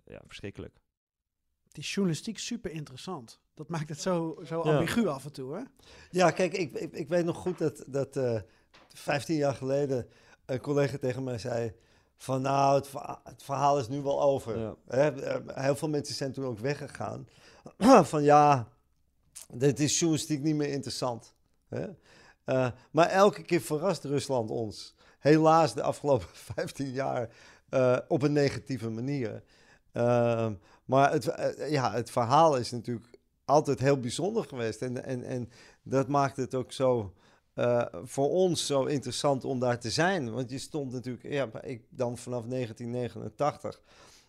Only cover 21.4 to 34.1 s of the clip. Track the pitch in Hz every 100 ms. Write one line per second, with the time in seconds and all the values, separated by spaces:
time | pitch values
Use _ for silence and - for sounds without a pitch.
21.4 | _ _ _ 120 190 170 _ - - _
22.4 | - 131 123 - _ 147 170 190 202 -
23.4 | - 175 - 151 185 170 139 143 - 127
24.4 | 107 139 107 - - _ _ _ 139 156
25.4 | 156 160 151 139 - - 147 127 85 -
26.4 | - - 170 - 139 127 135 127 113 -
27.4 | - - _ 131 127 127 - 156 143 147
28.4 | 139 - - 127 113 110 131 143 107 110
29.4 | - _ _ _ _ 117 120 120 120 117
30.4 | 113 98 _ _ - 131 139 156 110 -
31.4 | 139 - 135 143 120 113 117 131 117 147
32.4 | 165 131 113 120 123 117 - - _ _
33.4 | - 147 151 123 135 139 120